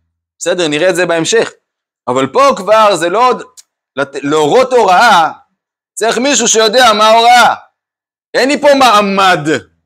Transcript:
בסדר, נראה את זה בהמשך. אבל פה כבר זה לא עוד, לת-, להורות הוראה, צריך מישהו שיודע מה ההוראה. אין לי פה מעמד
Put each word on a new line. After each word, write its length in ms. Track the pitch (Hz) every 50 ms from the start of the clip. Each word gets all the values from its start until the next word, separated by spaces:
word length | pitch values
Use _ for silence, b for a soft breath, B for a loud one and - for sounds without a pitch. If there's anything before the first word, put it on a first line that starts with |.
| _ _ _ _ _ _ _ _
בסדר, 300 | - 165 185 180 175 151
נראה 220 | 147 151 175 185
את 60 | 170
זה 100 | 165 180
בהמשך. 460 | 165 170 165 160 - 220 226 165 - - _ _ _ _ _ _ _ _ _ - 120
אבל 180 | 123 131 135
פה 220 | 135 - 247 277 277 233
כבר 400 | 190 185 196 214 220 220 208 196
זה 120 | 151 165 170
לא 200 | 185 220 254 254
עוד, 140 | 226 175 - - _ - - _ _ _ _ _ -
לת-, 200 | 127 139 - - 135 139
להורות 500 | 143 151 156 151 143 156 254 240 - 254
הוראה, 580 | 240 214 185 180 190 233 233 196 170 160 143 - - _ _ _ _ _ _ _ _ _ _ _
צריך 240 | - 202 226 - 220
מישהו 300 | 254 285 285 - 240 -
שיודע 440 | - 220 220 220 202 254 254 226 208
מה 120 | 208 214
ההוראה. 480 | 220 220 233 233 240 247 240 220 165 110 - - _ _ _ _ _ _ _ _ _ _ _ _ _ -
אין 140 | 175 240 269
לי 120 | 294 240
פה 140 | 285 294 277
מעמד 680 | 277 262 233 208 208 208 196 196 196 196 185 180 160 147 156 147 117 - _ _ _ _